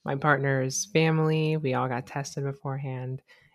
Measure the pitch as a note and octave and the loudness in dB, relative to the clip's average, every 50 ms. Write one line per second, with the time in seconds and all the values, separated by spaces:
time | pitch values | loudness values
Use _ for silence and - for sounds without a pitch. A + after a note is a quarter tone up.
0 | - D3 C#3 C#3 C#3+ D3+ C#3+ C#3 C#3 C#3 C3+ C3 C3 C3 C3 - - - - E3 | -6 -4 -2 0 2 4 4 4 4 2 2 2 0 0 -2 -4 -4 0 2 4
1 | D#3+ D#3+ D#3+ D#3+ D#3 D#3 D#3 D#3+ D#3 D#3 D#3 D#3 D3+ C3 B2+ B2+ B2 B2+ B2+ A#2+ | 4 4 4 4 4 2 2 2 2 2 0 0 0 0 0 0 0 -2 -2 -4
2 | B2+ - - D3 C3+ - - D3 C#3 C#3 C3+ C#3 - C#3 C3+ C3+ C#3+ C3+ C3 B2+ | -6 -6 -6 -6 -6 -6 -6 -4 -4 -4 -4 -6 -6 -6 -6 -6 -6 -6 -6 -6
3 | B2+ B2+ C3 B2+ - _ - _ _ _ _ | -6 -8 -8 -10 -12 _ -20 _ _ _ _